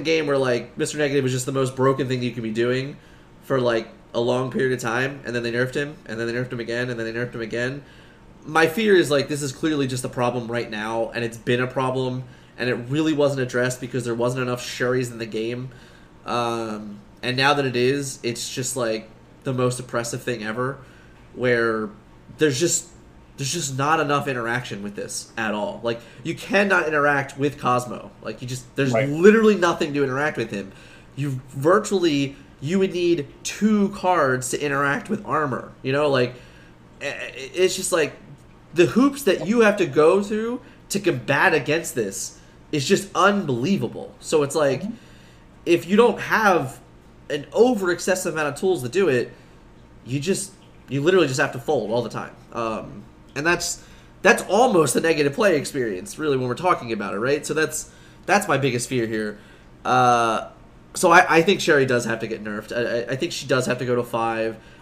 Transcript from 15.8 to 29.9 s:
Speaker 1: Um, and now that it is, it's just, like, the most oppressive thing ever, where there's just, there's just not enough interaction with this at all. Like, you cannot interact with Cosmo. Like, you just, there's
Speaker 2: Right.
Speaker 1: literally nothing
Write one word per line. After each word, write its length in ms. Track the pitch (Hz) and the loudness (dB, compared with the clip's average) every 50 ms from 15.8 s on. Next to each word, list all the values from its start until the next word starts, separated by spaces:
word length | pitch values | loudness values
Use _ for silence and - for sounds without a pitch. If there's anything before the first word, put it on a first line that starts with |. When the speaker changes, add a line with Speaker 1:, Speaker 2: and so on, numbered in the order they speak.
| - - - - - - - - - | -20 -20 -20 -20 -20 -20 -20 -18 -10
Speaker 1:
Um, 760 | - 117 120 120 117 117 117 113 110 107 104 107 104 101 101 - - - - | -6 -4 -2 -2 -2 -2 -4 -4 -6 -8 -8 -10 -12 -14 -16 -18 -20 -16 -8
and 160 | - 120 127 131 | -6 -4 -2 2
now 160 | 135 143 147 | 2 2 4
that 120 | 143 139 | 2 0
it 100 | 131 120 | 0 0
is, 440 | 120 123 127 139 143 139 131 - - - | 2 2 2 2 0 -4 -6 -10 -8 -6
it's 300 | 120 117 - - - - | -6 -6 -6 -8 -8 -8
just, 220 | 143 123 - - | -6 -6 -6 -4
like, 340 | 135 120 113 113 107 107 - - - - - - - - | -2 -2 -2 -2 -4 -6 -10 -18 -20 -20 -20 -20 -10 -6
the 80 | 139 | -4
most 260 | 131 123 123 127 127 - | -2 0 0 0 0 -2
oppressive 440 | 123 - - 120 117 - - 123 - | -6 -6 -4 -4 -4 -4 -6 -6 -6
thing 180 | - 123 110 104 | -6 -6 -4 -6
ever, 340 | 107 110 120 127 131 139 - - - - - - - - - - - - | -6 -4 -4 -4 -4 -6 -8 -14 -20 -20 -20 -20 -20 -20 -20 -20 -18 -8
where 540 | - 120 127 120 117 117 113 110 110 107 104 101 - - - - - - - - - | -2 0 2 2 4 2 2 0 0 -2 -6 -8 -14 -20 -20 -20 -20 -20 -20 -2 2
there's 200 | 151 151 135 127 | 2 2 4 2
just, 300 | 175 170 - - - - - - - - - - - - - | 2 0 0 -2 -4 -8 -14 -20 -20 -20 -20 -20 -20 -20 -12
there's 160 | - 139 131 | -8 -6 -4
just 260 | 131 175 151 135 135 131 | -4 -4 -4 -4 -2 -2
not 220 | 139 147 160 160 | 2 2 2 2
enough 280 | 151 143 143 143 143 143 | 2 2 0 0 0 -2
interaction 540 | 131 123 113 113 117 127 127 - 113 101 101 | -2 -2 -2 -2 -2 -4 -4 -6 -10 -10 -10
with 120 | 104 101 | -10 -8
this 380 | 95 85 - - - - - - 117 | -8 -8 -8 -8 -10 -12 -10 -8 -4
at 160 | 113 107 104 | -4 -2 -2
all. 280 | 107 104 - 95 - 113 | -2 -4 -4 -6 -6 -4
Like, 160 | 117 117 - - - - - 123 | -4 -4 -4 -8 -14 -20 -10 -8
you 100 | 156 160 | -8 -8
cannot 540 | - - - - 196 208 196 190 180 165 156 | -8 -6 0 2 2 4 4 4 2 2 2
interact 500 | 156 151 143 147 143 139 131 - - 135 | 2 2 4 4 2 2 0 -4 -4 -2
with 220 | 135 147 131 - | -2 -2 -2 -2
Cosmo. 520 | - 123 123 123 120 107 98 - - - - - | 0 0 0 0 0 -2 -8 -12 -12 -14 -18 -14
Like, 200 | - - 110 - | -12 -12 -12 -10
you 60 | - 123 | -10 -10
just, 260 | 127 127 - - - - | -10 -10 -10 -8 -2 0
there's 160 | 139 135 120 | 2 2 2
Speaker 2:
Right. 160 | 110 123 143 | 2 2 0
Speaker 1:
literally 460 | 147 156 175 208 208 226 220 214 208 | 2 8 8 10 10 10 8 6 6
nothing 380 | 180 175 175 165 170 175 151 | 4 4 2 2 0 -2 -2